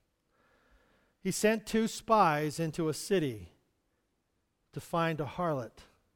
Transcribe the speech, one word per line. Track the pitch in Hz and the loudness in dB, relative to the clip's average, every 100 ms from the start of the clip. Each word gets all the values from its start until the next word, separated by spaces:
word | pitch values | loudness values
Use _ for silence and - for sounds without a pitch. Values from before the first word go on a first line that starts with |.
| _ _ _ _ _ _ _ _ _ _ _ _ | _ _ _ _ _ _ _ _ _ _ _ _
He | 190 | -6
sent | - 208 226 - | 0 2 2 0
two | 220 220 | 0 0
spies | - - 220 175 147 151 143 | -2 2 4 6 4 -2 -2
into | 160 147 160 | -4 -2 -2
a | |
city | 143 - 196 147 107 87 _ _ _ _ _ _ _ _ _ _ _ _ | -2 0 2 2 -4 -14 _ _ _ _ _ _ _ _ _ _ _ _
to | 143 | -16
find | - 170 165 156 | -4 -2 0 -2
a | |
harlot | 131 - 175 139 110 - - _ _ | -6 -4 -2 -2 -6 -14 -20 _ _